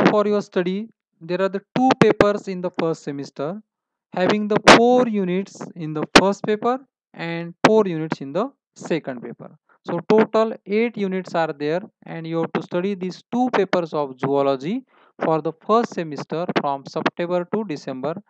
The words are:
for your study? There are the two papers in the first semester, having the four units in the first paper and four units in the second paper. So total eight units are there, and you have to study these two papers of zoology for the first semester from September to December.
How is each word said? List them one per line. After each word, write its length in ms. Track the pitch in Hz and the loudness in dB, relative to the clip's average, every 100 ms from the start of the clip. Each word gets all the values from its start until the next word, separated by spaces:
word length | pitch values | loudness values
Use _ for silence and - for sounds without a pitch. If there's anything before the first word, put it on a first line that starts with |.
| 220 | 2
for 160 | 208 208 | 4 2
your 160 | 208 | 0
study? 460 | 196 196 180 190 226 _ _ _ | -2 -2 -2 -2 -8 _ _ _
There 200 | 165 180 | -8 -2
are 80 | 190 | -2
the 140 | 190 _ - | -4 _ 0
two 140 | 262 - | 2 6
papers 480 | 220 208 208 202 196 | 4 6 4 2 -4
in 140 | 185 | -6
the 100 | 175 - | -6 -2
first 240 | 165 156 | -2 -2
semester, 580 | - 143 135 - 143 208 - _ _ _ _ | -6 -8 -10 -6 -8 -8 -14 _ _ _ _
having 340 | - 185 208 208 | -2 0 0 0
the 120 | 214 - 226 | 2 8 8
four 320 | 240 247 247 | 8 6 4
units 520 | 208 180 180 196 - - - | 0 0 -2 -4 -10 -16 -10
in 200 | 156 151 | -8 -6
the 100 | 151 - | 2 4
first 260 | 185 196 - | 4 0 -2
paper 340 | 214 240 262 269 _ _ - | -2 0 -2 -6 _ _ -12
and 400 | 165 170 170 - - | -8 -6 -8 -2 2
four 160 | 220 196 | 4 2
units 340 | 160 156 - | -2 -6 -8
in 120 | 139 | -6
the 180 | 160 262 _ _ - | -4 -4 _ _ -18
second 460 | - 170 143 123 | -4 -4 -4 -12
paper. 280 | 120 - - - _ _ - | -12 -14 -18 -20 _ _ -8
So 140 | 170 - | -8 2
total 460 | 220 214 220 226 - - | 4 4 2 0 -2 -4
eight 300 | 208 233 214 | -2 -2 -2
units 380 | 196 185 180 175 | -4 -4 -4 -2
are 180 | 160 | -2
there, 280 | 147 147 170 214 _ - | -2 -2 -4 -6 _ -16
and 180 | 165 160 | -12 -6
you 160 | 165 | -4
have 100 | 165 | -2
to 100 | 170 | -4
study 320 | 165 180 190 196 | -4 -4 -4 -4
these 280 | 185 165 - | -6 -10 -8
two 160 | 240 254 | -2 0
papers 420 | 226 190 185 165 | 0 0 0 -2
of 260 | 156 143 131 | -4 -4 -4
zoology 640 | 143 139 139 135 143 247 - _ _ - - | -2 2 2 0 -2 -6 -8 _ _ -6 0
for 180 | 160 | 0
the 100 | 156 160 - | -2 -8 0
first 280 | 220 226 - | 2 2 -4
semester 520 | 165 139 151 156 180 - | -8 -8 -6 -6 -4 -2
from 240 | 147 139 135 | -2 -4 -6
September 640 | 165 - - 175 180 175 | -6 -6 -4 -4 -4 -2
to 120 | 208 214 | -6 -6
December. 500 | 143 - 131 139 185 - | -8 -8 -8 -8 -10 -14